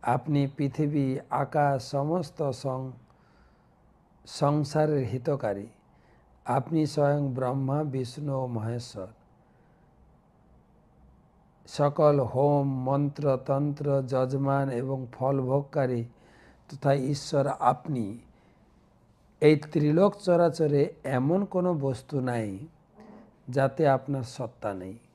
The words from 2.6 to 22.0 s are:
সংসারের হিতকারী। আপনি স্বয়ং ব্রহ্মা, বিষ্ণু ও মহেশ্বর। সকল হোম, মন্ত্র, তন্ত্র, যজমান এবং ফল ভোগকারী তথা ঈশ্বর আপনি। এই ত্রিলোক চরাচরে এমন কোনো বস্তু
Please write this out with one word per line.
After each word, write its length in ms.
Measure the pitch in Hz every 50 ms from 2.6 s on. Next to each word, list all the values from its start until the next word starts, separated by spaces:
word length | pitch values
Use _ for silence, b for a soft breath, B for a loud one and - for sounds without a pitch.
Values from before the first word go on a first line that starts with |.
| - 139 131 131 131 131 123 - - b b b b b b b b b b b b b b b b b _ _ _ _ _ _ _
সংসারের 840 | - - - 151 143 147 151 147 147 - 156 151 156 151 143 131 110
হিতকারী। 600 | 98 127 120 165 143 135 - 110 98 98 101 117 - _ _ b b b b b b b b b b b _
আপনি 400 | - 123 135 123 - 160 160 156
স্বয়ং 480 | 147 - 151 147 143 143 147 143 139 127
ব্রহ্মা, 500 | 127 131 123 131 139 135 131 139 147 156
বিষ্ণু 500 | 147 127 135 127 120 - - 147 147 139
ও 140 | 135 131 127
মহেশ্বর। 600 | 120 113 107 113 117 120 120 - - 107 92 92 - _ _ _ b b b b b b b b b b b b b b - _ _ _ _ _ _ _ _ _ - - _ _ _ _ _ _ _ _ - - - _ _ _ _ _ _ _ _ _ _ -
সকল 540 | - - 147 143 143 - 160 151 147 143
হোম, 600 | 127 107 101 127 139 147 147 143 139 139 135 131 127
মন্ত্র, 540 | 131 139 139 143 143 143 - 147 143 135 127 131
তন্ত্র, 580 | - 139 139 147 147 143 143 147 143 139 139 135 123
যজমান 600 | 135 131 127 127 135 135 139 139 139 139 139 135
এবং 380 | 127 117 131 131 135 131 131 120
ফল 300 | - - 127 135 139 135
ভোগকারী 600 | 131 127 131 143 143 143 - 151 135 127 127 120 117 120 b b b b b b b b b b b _
তথা 240 | - 139 - 143 139
ঈশ্বর 540 | 143 131 135 147 143 - - - 143 139 139
আপনি। 720 | 123 - 117 120 135 139 - - 147 123 110 98 110 117 - - b b b b b b b b b _ _ _ _ _ _ _ _ _ _ _ _ _
এই 140 | - 151 156
ত্রিলোক 600 | 147 151 - - 160 147 147 151 170 190 202 -
চরাচরে 800 | - - 180 175 170 175 170 156 170 165 147 143 143 143 180 - - -
এমন 420 | 135 135 127 127 143 165 190 202
কোনো 280 | 196 - 185 180 180 175
বস্তু 460 | 156 139 135 127 117